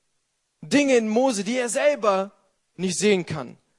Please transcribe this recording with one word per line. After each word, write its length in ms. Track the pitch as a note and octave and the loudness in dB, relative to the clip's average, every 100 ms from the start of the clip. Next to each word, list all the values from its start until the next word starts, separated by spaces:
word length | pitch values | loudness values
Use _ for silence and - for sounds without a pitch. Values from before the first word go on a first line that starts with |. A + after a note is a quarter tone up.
| _ _ _ _ _ _ | _ _ _ _ _ _
Dinge 340 | D3+ C#4 C#4 B3 | 0 2 4 2
in 140 | A3 | 2
Mose, 340 | A3 C4+ G3+ | 2 0 0
die 140 | G3 B3+ | -4 -4
er 120 | A#3+ | -4
selber 640 | G3+ D4 C#4+ G#3+ F#3+ G3 _ _ _ _ - | 0 0 2 0 0 -2 _ _ _ _ -6
nicht 240 | F#3 E3 | -6 0
sehen 260 | G#3 F#3+ - | 2 2 -2
kann. 320 | D#3 A#2 - _ | -8 -12 -18 _